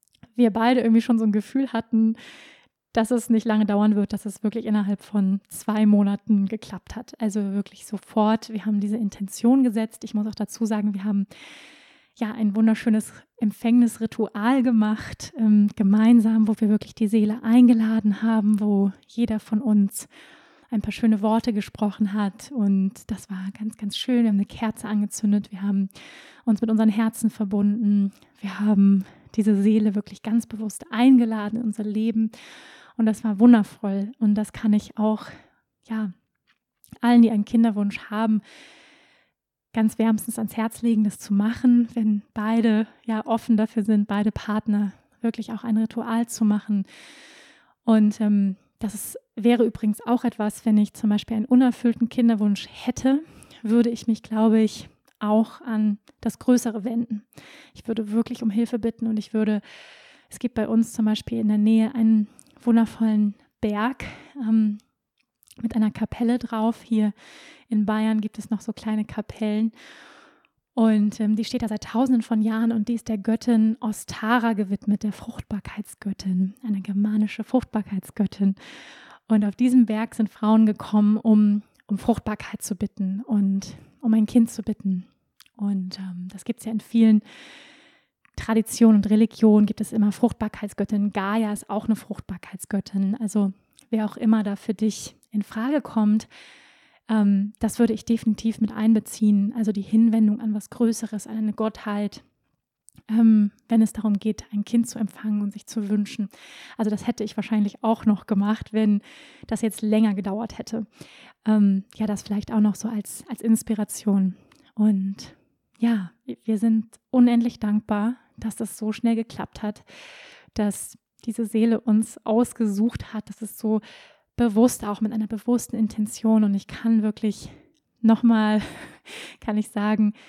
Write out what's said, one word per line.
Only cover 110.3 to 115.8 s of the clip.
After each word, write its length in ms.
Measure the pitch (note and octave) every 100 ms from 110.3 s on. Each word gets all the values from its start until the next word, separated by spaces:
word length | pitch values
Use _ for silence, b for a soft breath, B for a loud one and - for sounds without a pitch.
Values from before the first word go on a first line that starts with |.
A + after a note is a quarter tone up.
| G3+ A#3 -
hätte. 300 | - A3+ G#3 B B B B B A3
Ähm, 380 | G#3+ G3+ F#3+ - -
ja, 120 | G#3+
das 160 | G#3
vielleicht 280 | - G#3 -
auch 100 | A3
noch 140 | G#3+ G3
so 120 | A3
als, 380 | G#3+ - - -
als 120 | B3+
Inspiration. 920 | A#3 A3 - G#3+ G#3 - G#3 G3 F#3+ - b b b
Und 640 | - G#3+ G3 F#3+ G3 - - _ _ _
ja, 340 | -